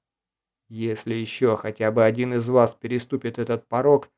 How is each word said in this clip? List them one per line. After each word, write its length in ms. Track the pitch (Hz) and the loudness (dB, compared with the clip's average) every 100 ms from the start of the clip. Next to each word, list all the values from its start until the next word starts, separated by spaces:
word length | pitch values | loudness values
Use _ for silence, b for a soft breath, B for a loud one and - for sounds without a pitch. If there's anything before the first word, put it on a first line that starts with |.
| _ _ _ _ _ _ _ | _ _ _ _ _ _ _
"Если 460 | 113 113 110 - | -8 -6 -6 -6
еще 420 | 113 110 - 127 107 | -6 -6 0 0 0
хотя 340 | 107 107 110 | -4 -4 0
бы 140 | 117 | 4
один 300 | 113 117 123 | 4 2 -2
из 140 | 123 117 | -2 2
вас 240 | 127 117 | 4 4
переступит 680 | - 117 123 - 131 120 117 | 0 -6 -6 -4 -6 -6 -6
этот 260 | 117 117 - | -4 -6 -4
порог, 420 | 117 139 143 - | 0 4 2 0